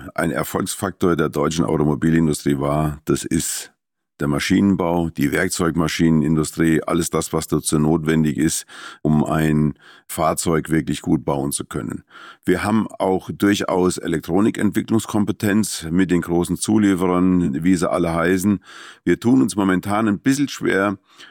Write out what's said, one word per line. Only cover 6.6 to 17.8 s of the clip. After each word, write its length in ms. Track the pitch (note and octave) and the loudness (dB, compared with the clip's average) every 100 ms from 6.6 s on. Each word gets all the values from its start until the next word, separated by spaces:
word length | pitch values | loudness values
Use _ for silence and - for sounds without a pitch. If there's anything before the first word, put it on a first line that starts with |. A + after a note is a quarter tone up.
| E2 D#2+ | 2 2
alles 260 | - F2 E2+ | 0 -2 -2
das, 240 | D#2+ - | -4 -2
was 140 | E2 - | -4 -2
dazu 320 | D#2 - D#2 | -4 0 0
notwendig 580 | D2+ E2 D#2 D#2+ D#2 C2+ | 2 0 2 0 0 0
ist, 300 | D#2+ - - - - - | -2 -2 -8 -18 -20 -6
um 240 | D#2 D2+ - | 0 2 2
ein 480 | D#2+ D#2 D2+ D2+ - - - _ | 0 0 2 0 -4 -16 -20 _
Fahrzeug 600 | - D#2+ F2 - D#2+ D2 | -2 -2 0 0 0 0
wirklich 320 | D#2+ C#2 D2 | -2 0 -4
gut 240 | - D#2 C#2+ | -2 -2 0
bauen 260 | D2 C#2+ | -4 -4
zu 140 | - - | -6 -8
können. 380 | D2 A1 - - - - - - | -8 -8 -10 -14 -20 -20 -8 -2
Wir 180 | F2+ | 0
haben 240 | G2+ G#2+ F#2+ | 2 0 -2
auch 440 | - F#2+ F#2 - | -2 0 0 -4
durchaus 640 | D#2+ G2+ G2+ - F#2 F2+ - | -2 0 2 0 2 2 0
Elektronikentwicklungskompetenz 1900 | E2 D#2 - F2+ A2 - G#2 G#2+ - A2 - G#2+ G2 F#2 G#2+ G#2 G2+ - E2 | -4 -4 0 0 2 0 0 0 0 -2 0 -2 -2 -2 0 0 0 -6 -2
mit 220 | F2 F2+ | 0 2
den 100 | F2 | 0
großen 360 | E2+ E2+ F2 F2 | 0 0 0 -2
Zulieferern, 1080 | - A2 G2+ F#2 F#2 F2+ F#2 F2+ E2+ C2+ | 0 2 4 2 2 2 4 2 2 0
wie 120 | E2+ | 2
sie 140 | F2+ | 2